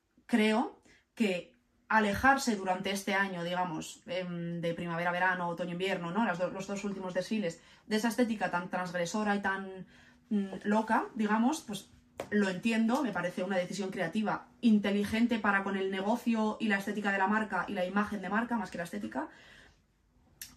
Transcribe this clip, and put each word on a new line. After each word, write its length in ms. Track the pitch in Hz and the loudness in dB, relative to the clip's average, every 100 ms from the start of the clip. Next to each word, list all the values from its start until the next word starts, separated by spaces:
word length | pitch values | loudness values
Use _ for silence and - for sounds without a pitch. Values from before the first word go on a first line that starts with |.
| _ _ - | _ _ 0
creo 520 | 233 214 220 320 - _ - _ - | 4 4 4 0 -6 _ -20 _ -2
que 400 | 202 180 - _ _ _ - | 0 0 -6 _ _ _ 0
alejarse 680 | 220 208 196 262 277 - 202 | 2 4 4 6 4 4 0
durante 360 | 190 180 190 | 0 -2 -2
este 240 | 196 - 190 | -4 0 0
año, 280 | 196 180 | 0 -2
digamos, 600 | 170 180 180 156 - - - | -4 -2 -2 -4 -8 -12 -8
em, 560 | 180 175 175 170 170 | -6 -4 -6 -6 -4
de 140 | 170 165 | -2 -2
primavera-verano, 720 | 175 170 175 175 185 180 175 | -4 -2 0 2 2 2 -2
otoño-invierno, 640 | 170 175 175 190 175 170 | -4 -4 -4 -2 -2 -2
¿no? 140 | 190 226 | 0 0
Las 120 | 170 | 0
do-, 140 | 175 | -2
los 160 | 196 190 | -4 -8
dos 160 | 202 | -6
últimos 320 | 202 190 185 180 | -6 -6 -4 -4
desfiles, 440 | 180 220 170 - - - - | -2 -2 -2 -6 -12 -18 -4
de 80 | 214 | 0
esa 140 | 233 | 0
estética 420 | 226 233 220 180 | 2 0 0 -2
tan 180 | 175 180 | -2 -2
transgresora 680 | 180 175 175 170 214 208 202 | -4 -2 -2 -2 0 0 0
y 60 | |
tan, 460 | 196 190 190 190 185 - - - - | 0 -2 -6 -12 -14 -20 -20 -20 -4
mm, 320 | 208 190 190 208 | -2 -2 -4 2
loca, 400 | 220 226 233 403 - | 2 4 0 0 -2
digamos, 460 | 208 220 240 320 | 2 4 4 0
pues 280 | - 196 - - _ - - | -4 -10 -12 -20 _ -12 -2
lo 200 | 208 196 | 2 2
entiendo, 540 | 180 226 226 226 269 | 0 0 2 2 2
me 80 | - | 0
parece 320 | 180 175 196 | -2 -4 -2
una 140 | 185 185 | -2 0
decisión 340 | 175 190 196 | -2 -2 -4
creativa 560 | 202 165 220 202 160 - _ | -2 -2 0 0 -2 -6 _
inteligente 760 | 240 208 202 202 202 220 233 226 | 6 6 6 2 2 2 2 2
para 280 | 208 196 196 | 2 2 2
con 100 | 196 | 0
el 160 | 190 | 0
negocio 640 | 190 202 240 240 226 214 214 | 0 0 0 2 2 0 0
y 80 | 226 | 0
la 80 | 196 | 0
estética 340 | 202 208 202 | 0 -2 0
de 60 | 196 | 2
la 100 | 190 | 2
marca 380 | 214 214 185 170 | 2 0 -2 -2
y 60 | |
la 120 | 196 180 | -2 0
imagen 360 | 202 208 202 | 0 0 -2
de 80 | 185 | -2
marca, 260 | 214 240 233 | -2 0 -2
más 160 | 185 | -2
que 60 | 175 | -6
la 80 | 175 | -6
estética. 420 | 208 220 262 320 - - - - _ _ _ _ _ _ - - | -6 -6 -6 -8 -10 -20 -20 -20 _ _ _ _ _ _ -20 -16